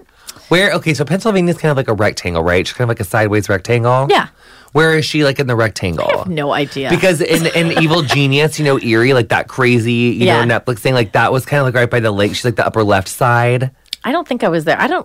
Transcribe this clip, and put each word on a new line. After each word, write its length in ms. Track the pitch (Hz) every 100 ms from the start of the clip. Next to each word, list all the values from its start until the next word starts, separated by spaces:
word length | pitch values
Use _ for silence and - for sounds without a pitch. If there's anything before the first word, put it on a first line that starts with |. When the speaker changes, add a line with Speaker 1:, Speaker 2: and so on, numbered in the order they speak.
| - _ - - -
Speaker 1:
Where? 240 | 170 196
Okay, 200 | 160 156
so 100 | 143
Pennsylvania's 540 | 147 185 233 196 175 165
kind 120 | 156
of 60 | 135
like 120 | 131
a 40 |
rectangle, 500 | 107 104 - 90 85
right? 220 | 82 90
Just 140 | 87 -
kind 60 | 120
of 20 |
like 120 | 117
a 40 |
sideways 440 | 104 117 107 107 101
rectangle? 580 | 98 92 120 117 127 139
Speaker 2:
Yeah. 200 | 381 - - - - -
Speaker 1:
Where 240 | 143 160 160
is 60 | 139
she, 180 | 156
like, 160 | 143 135
in 60 | 131
the 100 | 117
rectangle? 500 | 110 - 95 80 -
Speaker 2:
I 120 | -
have 100 | 190
no 240 | 156 143
idea. 380 | 123 143 139 135
Speaker 1:
Because 300 | 165 185 165
in, 240 | 165 160 165
in 320 | 165 165 160
Speaker 2:
<laughs> 40 |
Speaker 1:
Evil 200 | 160 170
Genius, 560 | 139 143 139 139 151 -
you 60 |
know, 140 | 147 135
Erie, 360 | 120 113 120
like, 160 | 131 117
that 180 | 104 -
crazy, 440 | - 123 120 113
you 340 | 120 120 101 120
Speaker 2:
Yeah. 180 | 160
Speaker 1:
know, 140 | 120 113
Netflix 200 | - 123
thing, 120 | 139
like, 180 | 131 107
that 200 | 127 113
was 140 | 127 -
kind 140 | 147
of, 60 | 131
like, 80 |
right 160 | 123 120
by 100 | 123
the 120 | 110
lake. 220 | 101 107
She's, 100 | -
like, 120 | 123 113
the 100 | -
upper 180 | 113
left 240 | 104 101 -
side. 600 | - 127 120 120 123 131 - _ -
Speaker 2:
I 80 | -
don't 160 | 311 339
think 160 | 247
I 40 | 196
was 140 | 165
there. 180 | 160 135
I 60 | 233
don't, 180 | 349